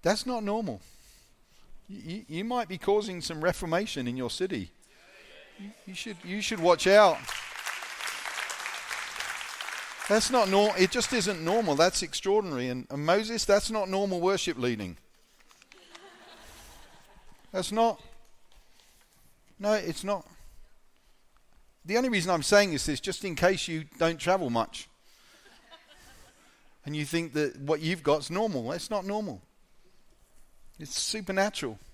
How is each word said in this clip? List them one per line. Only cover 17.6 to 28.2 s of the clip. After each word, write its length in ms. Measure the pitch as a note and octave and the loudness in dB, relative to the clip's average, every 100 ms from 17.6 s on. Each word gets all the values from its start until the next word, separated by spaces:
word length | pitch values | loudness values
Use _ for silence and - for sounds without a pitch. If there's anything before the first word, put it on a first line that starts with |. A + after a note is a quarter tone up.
| F3 | -4
not. 300 | G#3 A#3 G#3+ - - - - - - - - - _ _ _ - _ _ _ | 2 2 2 -10 -20 -20 -20 -20 -20 -20 -20 -20 _ _ _ -20 _ _ _
No, 140 | G3+ | 0
it's 280 | G#3+ - E3 | 0 0 -6
not. 240 | F#3+ G3+ - - - - - - _ _ _ _ _ _ _ - _ _ | -4 -4 -6 -20 -20 -20 -20 -20 _ _ _ _ _ _ _ -20 _ _
The 140 | D#3+ G#3+ | -2 0
only 100 | B3+ | 2
reason 240 | A3 F3 | 2 2
I'm 100 | F3 | 0
saying 300 | C#3 G3+ G3+ | 6 6 6
this 160 | D3 - | 2 -2
is 120 | C#3+ | -4
just 240 | - F3 | -4 -6
in 120 | G3 D3+ | -6 2
case 320 | F3 G3 - | 2 2 -2
you 160 | D#3+ D3+ - | -6 -8 0
don't 220 | E3 E3 | 0 0
travel 320 | E3+ F#3+ D3+ | 2 2 2
much. 380 | A#2 A2+ - - _ _ _ _ - - - _ D#4+ _ - - - - _ _ _ - _ | 0 -2 -6 -16 _ _ _ _ -20 -20 -20 _ -20 _ -20 -20 -20 -20 _ _ _ -20 _
And 100 | - | -8
you 100 | D3+ | -6
think 280 | D3 E3 E3 | -2 -2 -2
that 280 | D3+ D3 - | 0 -2 -2
what 180 | C#3 D#3 | -2 -2
you've 240 | D#3+ F3+ | 0 -2
got's 260 | C#3+ D3 | 2 2